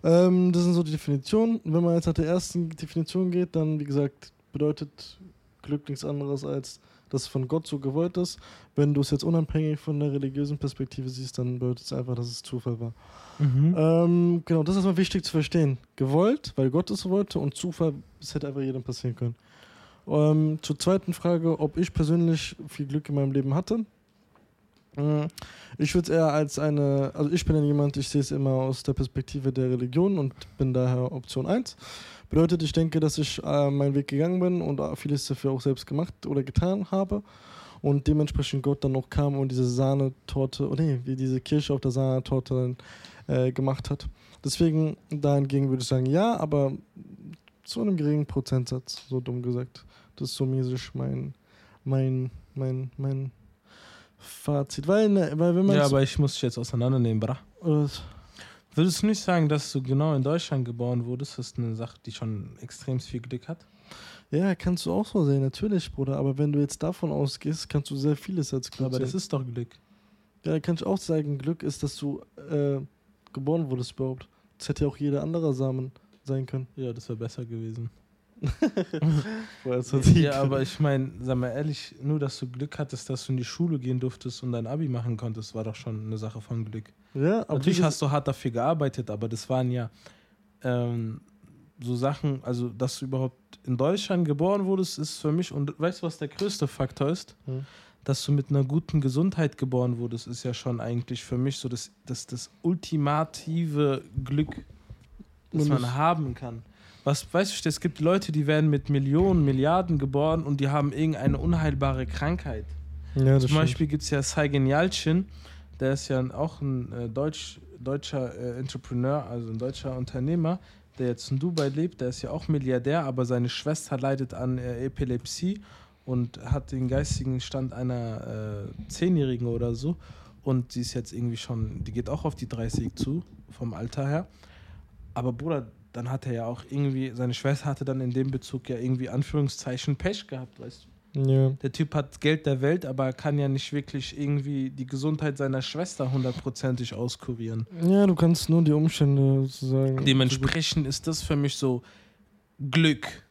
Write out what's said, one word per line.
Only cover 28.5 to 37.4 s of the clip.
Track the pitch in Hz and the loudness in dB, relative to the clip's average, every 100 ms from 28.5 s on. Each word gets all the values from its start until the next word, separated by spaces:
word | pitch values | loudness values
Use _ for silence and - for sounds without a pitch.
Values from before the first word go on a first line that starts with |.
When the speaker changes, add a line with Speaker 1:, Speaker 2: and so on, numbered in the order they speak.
Speaker 1:
aus | 131 131 127 | 2 0 -2
der | - | -2
Perspektive | 127 135 - - 143 135 | -2 -2 -4 -6 -2 -2
der | 131 127 | 0 0
Religion | 127 123 135 190 185 | 0 0 2 2 2
und | 139 - - - | -2 -4 -20 -2
bin | 131 | 0
daher | 127 127 127 127 | 2 2 2 0
Option | 135 - 131 160 | -4 -6 -4 0
eins. | 220 247 - - - - - - | 0 0 -12 -18 -16 -18 -20 0
Bedeutet, | 151 165 170 | 4 4 4
ich | 151 | 2
denke, | 160 160 160 | 2 2 2
dass | 156 147 | 2 2
ich, | 147 - | -2 -2
äh, | 156 143 143 | 0 2 4
meinen | 139 139 139 | 2 2 2
Weg | 139 | 0
gegangen | 143 165 185 | 0 2 2
bin | 180 180 | 2 2
und, | 160 139 | 0 -2
äh, | 147 151 | -2 -4
vieles | 143 143 - | -2 -2 -2
dafür | 135 139 | -2 0
auch | 131 | 0
selbst | 139 131 - | 0 0 -2
gemacht | 143 180 - - | -2 -2 -6 -2
oder | 139 | -2
getan | 135 - 175 196 185 | 2 2 2 0 0
habe | 190 190 208 - - | 0 0 -2 -6 -20